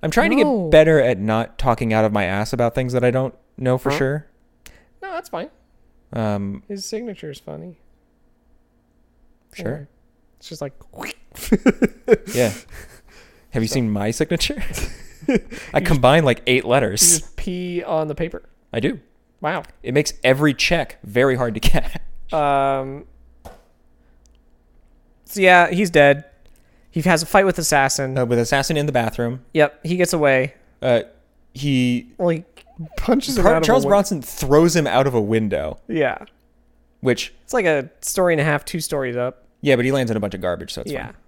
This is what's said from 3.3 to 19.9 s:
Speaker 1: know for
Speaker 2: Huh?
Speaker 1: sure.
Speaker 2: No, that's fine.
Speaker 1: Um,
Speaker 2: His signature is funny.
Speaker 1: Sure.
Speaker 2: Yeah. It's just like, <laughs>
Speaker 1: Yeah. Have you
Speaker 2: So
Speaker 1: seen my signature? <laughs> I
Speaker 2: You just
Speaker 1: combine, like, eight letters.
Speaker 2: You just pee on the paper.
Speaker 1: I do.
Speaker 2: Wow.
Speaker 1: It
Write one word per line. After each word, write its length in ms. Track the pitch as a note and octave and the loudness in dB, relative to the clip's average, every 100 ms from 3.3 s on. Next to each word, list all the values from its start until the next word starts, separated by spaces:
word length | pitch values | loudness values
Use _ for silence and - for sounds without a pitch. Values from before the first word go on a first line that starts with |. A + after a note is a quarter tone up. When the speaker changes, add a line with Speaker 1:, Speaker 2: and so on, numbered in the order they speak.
| - _ - | -8 _ -6
Speaker 1:
know 220 | B2+ B2+ | -2 0
for 120 | - | 0
Speaker 2:
Huh? 60 | C#3+ | -2
Speaker 1:
sure. 280 | C3+ D3 D3+ _ _ _ - - _ _ | -2 -4 -8 _ _ _ -20 -20 _ _
Speaker 2:
No, 100 | F#4+ | -10
that's 180 | E4+ F4 | -10 -8
fine. 180 | C4+ D4+ _ _ _ _ _ _ | -10 -10 _ _ _ _ _ _
Speaker 1:
Um, 520 | A#2 A2 G#2 G2+ G2+ - | -6 -4 -4 -6 -10 -12
Speaker 2:
His 160 | G3+ | -12
signature 460 | F#3+ A3 A#3+ G3 D#3 | -10 -10 -10 -12 -14
is 80 | C#3 | -16
funny. 400 | - D3+ E3+ E3 _ _ _ _ _ _ _ _ _ _ _ _ _ _ _ _ _ | -16 -16 -16 -20 _ _ _ _ _ _ _ _ _ _ _ _ _ _ _ _ _
Speaker 1:
Sure. 240 | - F3+ D3 | -10 -8 -8
Speaker 2:
Yeah. 40 | C#3+ _ _ _ _ _ | -14 _ _ _ _ _
It's 100 | - | -20
just 100 | D#3+ | -14
like, 140 | C#3+ - - | -14 -14 -20
<laughs> 1400 | - - - - - - G#3+ - - - - - A#3 - | -16 -16 -16 -20 -16 -2 2 2 2 -2 -4 0 0 0
Speaker 1:
Yeah. 180 | G#3 A#2+ G2 - - - - _ - - _ _ | -2 -2 -2 -14 -20 -20 -20 _ -20 -20 _ _
Have 120 | B2+ | -4
you 60 | A2 | -2
Speaker 2:
So 60 | |
Speaker 1:
seen 160 | C#3+ A#2 | -2 -2
my 200 | G#2 G#2 | -2 -4
signature? 520 | A#2+ D#3 - - D4 - | -2 -2 -2 -4 -4 -6
<laughs> 600 | - - - - - - | -4 -8 -10 -20 -12 -2
I 40 | |
Speaker 2:
You 60 | B3+ | -2
just 460 | - - - C#3 F3 | -2 -16 -6 -4 0
Speaker 1:
combine, 380 | D#3 B2+ D3+ | 2 4 4
like, 180 | D3 A#2 - | 4 0 2
eight 180 | B2+ A2 | 0 2
letters. 360 | B2+ B2 G#2+ - | 0 0 0 2
Speaker 2:
You 40 | D#3 | 2
just 160 | - - | -2 -8
pee 460 | - F3+ F3+ F3 | -6 -6 -6 -8
on 240 | - D#3+ D#3 | -4 -4 -4
the 60 | |
paper. 280 | D3+ E3 F3 - _ _ | -6 -8 -10 -18 _ _
Speaker 1:
I 80 | A#2+ | -4
do. 200 | A#2+ F#3+ _ _ _ _ | -4 -4 _ _ _ _
Speaker 2:
Wow. 220 | D3+ F3 - - | -6 -6 -10 -14
Speaker 1:
It 120 | - | -4